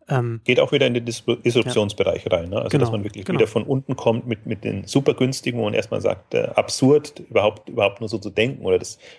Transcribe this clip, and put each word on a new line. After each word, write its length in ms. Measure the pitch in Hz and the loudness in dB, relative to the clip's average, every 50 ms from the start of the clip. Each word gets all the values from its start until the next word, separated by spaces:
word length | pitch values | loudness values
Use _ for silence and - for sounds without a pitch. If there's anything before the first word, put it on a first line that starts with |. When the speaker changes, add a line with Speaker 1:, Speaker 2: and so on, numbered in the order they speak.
| _ | _
Speaker 1:
Ähm, 340 | - 143 127 120 117 113 110 - | -2 -2 0 0 -2 -4 -2 0
Speaker 2:
Geht 160 | - 123 - | 2 4 4
auch 120 | 139 131 | 4 4
wieder 140 | 151 139 135 | 4 2 2
in 80 | 127 120 | 2 2
den 120 | 120 120 | 0 -2
Dis-, 180 | 117 113 - - | -4 -8 -4 -2
Disruptionsbereich 1000 | - 117 - - 120 117 123 110 123 120 110 104 107 - - 98 92 85 - - | -2 -2 0 0 2 2 2 2 2 2 0 0 2 0 0 0 0 0 -2 0
Speaker 1:
ja. 120 | - - | 0 0
Speaker 2:
rein, 120 | 85 82 90 | 0 0 -2
ne? 80 | 98 | -4
Also, 120 | 110 - 107 | -4 -2 0
Speaker 1:
Genau, 140 | - 143 123 | 2 2 2
Speaker 2:
dass 80 | 113 | 0
man 120 | 113 101 98 | 0 -4 -6
wirklich 220 | 104 - 104 95 | -8 -10 -10 -6
Speaker 1:
genau. 140 | - 185 110 | -4 0 0
Speaker 2:
wieder 80 | 113 | 0
von 160 | 104 - 117 110 | 2 0 -2 -2
unten 320 | - 139 135 - - 131 | 0 -2 -2 -2 -4 -6
kommt 320 | - - 120 113 117 120 | -2 0 0 0 0 -2
mit, 180 | 123 113 - - | -6 -6 -6 -6
mit 180 | - 113 101 113 | -8 -8 -6 -4
den 220 | 107 104 98 95 | -6 -6 -6 -4
super 300 | - - 143 143 156 - | -2 0 2 2 2 2
günstigen, 420 | - 131 127 135 - - 127 120 | 2 0 0 0 -4 -6 -4 -4
wo 60 | 117 110 | -2 -2
man 100 | 104 113 | 0 0
erstmal 260 | 110 107 - 113 101 | -2 -2 -2 -4 -2
sagt, 360 | 98 104 95 - - _ - | -2 -2 -2 -4 -6 _ -2
äh, 80 | 120 110 - - | -2 -2 2 0
absurd, 720 | 113 104 - - - 131 131 147 147 147 - - - - | 0 0 0 0 2 4 6 6 4 2 -2 -10 -18 -12
überhaupt, 420 | - 113 101 101 107 104 - - - | -2 0 2 2 2 0 -2 -8 -8
überhaupt 320 | - 117 101 98 - - | -2 0 0 0 0 -4
nur 80 | 117 104 | -6 -6
so 100 | 113 107 | -6 -8
zu 100 | - 104 | -8 -4
denken 360 | 92 - 110 131 135 120 - | 0 0 0 0 -2 -4 0
oder 120 | 95 92 | 0 0
das, 220 | 87 - - - - - - - | 0 0 -4 -14 -18 -20 -20 -20